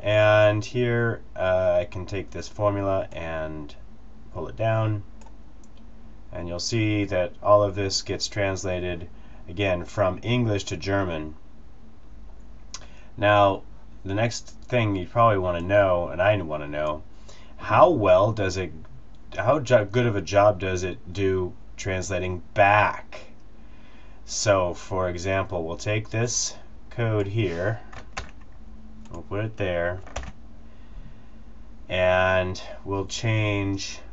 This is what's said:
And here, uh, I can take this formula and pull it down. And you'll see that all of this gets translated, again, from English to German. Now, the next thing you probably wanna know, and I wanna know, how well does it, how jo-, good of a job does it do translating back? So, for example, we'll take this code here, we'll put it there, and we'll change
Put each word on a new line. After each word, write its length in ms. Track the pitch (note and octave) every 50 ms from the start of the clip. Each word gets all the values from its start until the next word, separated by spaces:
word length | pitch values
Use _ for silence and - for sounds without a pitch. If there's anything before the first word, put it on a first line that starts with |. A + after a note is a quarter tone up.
| -
And 600 | G#2 G#2+ G#2+ G#2+ G#2+ G#2+ G#2+ G#2+ G#2 G#2 G#2+ G#2
here, 580 | - - B2 B2 A#2+ A#2+ A#2 A#2 A#2 - - - - -
uh, 440 | - F2+ F#2 F#2 F#2 F#2 F2+ F2 F2+
I 60 | F2+
can 200 | - - F#2+ F2+
take 240 | - G2+ G2 E2+ -
this 180 | - F2 E2+ -
formula 600 | - - G#2 G#2 G2+ G2+ G2 G2 F#2+ F#2+ - -
and 640 | - E2+ E2 D#2+ D#2+ D#2+ D#2 D#2 D#2 D#2 D2 - - - - - - - - - - - - -
pull 140 | - F#2 D#2+
it 100 | - -
down. 460 | - A2 A2+ A2 A2 A2 G#2+ G#2+ G#2 - - - - - - - - - - - - - - - - - - - - - - - - - -
And 160 | - F2 F2
you'll 140 | F2 F2 F2
see 440 | - - A#2 A2+ G#2+ G#2+ G#2 G#2 G2+
that 260 | F#2 F#2+ F2+ F2+ - - -
all 220 | - G2 G#2 G#2 G#2
of 100 | G2 F2+
this 280 | G2+ G2 G2 F#2+ -
gets 260 | - - G2 F2+ - -
translated, 800 | - G#2+ G2+ G2 F#2+ F#2 - F#2+ F2+ F2+ F2+ F2+ F2 E2+ E2+ - - - - - - - - -
again, 360 | F2 F2+ G2+ G2 F2+ F2 E2
from 360 | - - A2 G2+ F#2 F2+ E2+
English 420 | - G#2+ B2 B2 A#2+ A2+ G#2 G2 -
to 120 | - G2+
German. 580 | E2+ D#2 G2 G2 G2 F#2+ F2+ E2 D#2 D#2 D2+ D2+ - - - - - - - - - - - - - - - - - - - - - - - - - - - - - - - - - - - -
Now, 460 | - G2+ G#2 G#2 G#2 G2+ G2 F#2+ - - - - - - - - - -
the 100 | F#2+ G2
next 360 | G#2 A#2 A#2+ - - - - - - - -
thing 260 | B2+ B2 A2+ G#2 G2
you 140 | F#2 F2 E2
probably 300 | - A#2 A#2 A#2 G#2 F#2+
wanna 240 | F2+ F2+ F2 E2+
know, 440 | E2+ F#2 G2+ G#2 G2+ F#2+ F2+ F2 E2+ C#2+
and 140 | C#2 D#2+
I 180 | F#2 G#2 G#2+ G2
wanna 280 | F2 D#2 D2+ D2+ D2 D2
know, 340 | D2 D2+ D2+ D2+ D2+ D#2 - - - - - - - - - - - -
how 320 | - - G#2+ A#2+ D3+ -
well 420 | E3 B2 G2+ F#2+ F2+ F#2 G2+ A2
does 240 | A2 A2 G2 F#2 F2
it, 160 | F#2+ F#2 E2 D#2 D#2 - - - - - - - - - - -
how 220 | - G2+ A#2+ C#3+ D#3
jo-, 260 | A#2+ A2 B2 A2+ G2+
good 220 | F#2 G2 B2 A#2+
of 100 | A2+ G2+
a 60 | G2
job 380 | E2 D#2 G2 G2+ G2+ G#2+ G2+ F2
does 240 | G2 F#2+ F#2 F2+ F#2
it 280 | F2+ E2+ - - F2+
do 400 | E2 G2+ G2 F#2+ F#2+ F#2 F2+ F2 - - - - -
translating 680 | - - G2+ F#2+ F#2 F2+ - F#2+ F2 F2+ F2+ F2+ F2 - - -
back? 680 | G#2 G2+ G2 G#2 G#2 G2+ F2+ - - - - - - - - - - - - - - - - - - - - - - - - - - -
So, 500 | - - - - G#2 G2 F#2+ F2+ F2 E2+
for 340 | - - - G2 F#2+ F#2 F2+
example, 560 | F2 F2 F2 F#2+ F#2+ F#2+ F#2 F2+ F#2 F2 E2
we'll 120 | D#2+ D#2
take 340 | - - G#2 G#2 G#2+ G#2+ -
this 440 | - A2+ A#2+ A#2 - - - - - - - - - - - -
code 360 | - - A#2 A2+ A2 G#2 G2
here, 540 | G2 G2+ A2+ G#2+ F2+ E2 E2+ F2+ G#2+ A2+ - - - - - - - - - - - - - - - - - - - - - - - - - - -
we'll 120 | - E2+
put 220 | D#2+ - F#2 G2+ A2
it 120 | G#2+ G#2+
there, 440 | - G#2 F#2 F2 F2 E2+ F2 F2+ G2 - - - - - - - - - - - - - - - - - - - - - - - - - - - - - - - - - - - - - -
and 720 | F#2 F#2 F#2 F#2 F#2 F#2 F#2 F#2 F#2 F#2 F#2 F#2 F#2 - - - - - -
we'll 220 | G2 G2 G2 F#2+
change 920 | - - - - A2+ A2 A2 G#2+ G#2+ G#2 G2+ G2 G2 G2 G2 - - - - - -